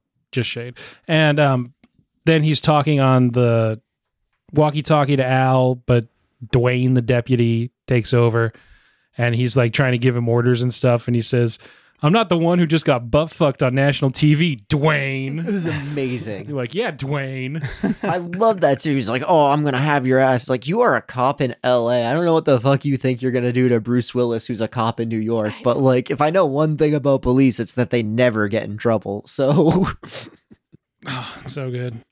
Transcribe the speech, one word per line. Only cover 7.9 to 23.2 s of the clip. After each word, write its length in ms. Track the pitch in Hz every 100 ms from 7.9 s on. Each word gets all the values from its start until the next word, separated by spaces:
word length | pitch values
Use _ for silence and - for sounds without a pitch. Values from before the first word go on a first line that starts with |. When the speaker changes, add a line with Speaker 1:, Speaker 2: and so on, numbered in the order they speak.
| 123 110
Speaker 1:
over, 400 | 123 117 113 113 - _ _ _ _ _ -
and 160 | 120
he's, 240 | 117 123 127
like, 160 | 120
trying 200 | - 135
to 40 | 123
give 180 | 127 120
him 140 | 120
orders 320 | 120 120 120
and 100 | 123
stuff, 340 | - 127 120 120
and 80 | 120
he 60 |
says, 360 | 113 123 117 - - _ _ -
"I'm 100 | 147
not 180 | 214 202
the 80 | 175
one 220 | 165 180
who 60 | 170
just 180 | 160 151
got 240 | 127 120
butt 200 | 147 156
fucked 320 | - 151 127
on 100 | 135 131
national 360 | 139 135 135
T 220 | - 151
V, 260 | 151 175 127 -
Dwayne." 760 | 147 151 147 139 135 135 147 170
Speaker 2:
This 100 | 196
is 100 | 165
amazing. 800 | 151 139 147 131 123 107 98 107
Speaker 1:
You're 100 | 143
like, 160 | 120 180
"Yeah, 160 | 240
Dwayne." 760 | 143 135 143 135 131 127 156 139 - 196 190
<laughs> 0 |
Speaker 2:
I 140 | 202 175
love 440 | 175 180 226 202
that 180 | 156 135
too. 140 | 156
He's 160 | 139 107
like, 140 | 123 151
"Oh, 240 | 170 143
I'm 120 | 147
gonna 140 | 147 127
have 280 | 147 143 127
your 140 | 131
ass." 300 | 131 127 -
Like, 180 | 127 127
you 140 | 208
are 140 | 240 123
a 40 |
cop 380 | - 123 123 143
in 140 | 131 -
L 260 | 127 123 117
A. 160 | 123 117
I 80 |
don't 120 | 147 175
know 80 |
what 120 | 160 156
the 140 | 131
fuck 240 | 123 139
you 140 | 143 131
think 240 | 131 123